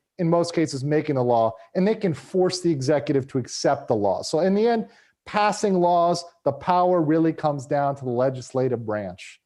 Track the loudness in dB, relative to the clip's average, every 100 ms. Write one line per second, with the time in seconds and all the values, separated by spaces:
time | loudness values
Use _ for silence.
0 | _ -4 0 2 2 0 -2 -2 -2 0
1 | 0 0 2 2 2 -2 -6 0 0 0
2 | -2 -4 -4 0 0 0 -2 0 0 0
3 | 0 -2 -2 -4 -6 -2 0 0 0 0
4 | 0 -2 -2 0 0 2 2 0 -4 _
5 | _ _ -6 0 0 0 0 2 4 4
6 | 2 0 -6 _ -4 -2 0 2 4 4
7 | 4 2 2 0 -2 -2 -2 0 0 -2
8 | -4 0 0 -2 -6 -2 -2 -2 -4 -4
9 | -6 -10 -16 -20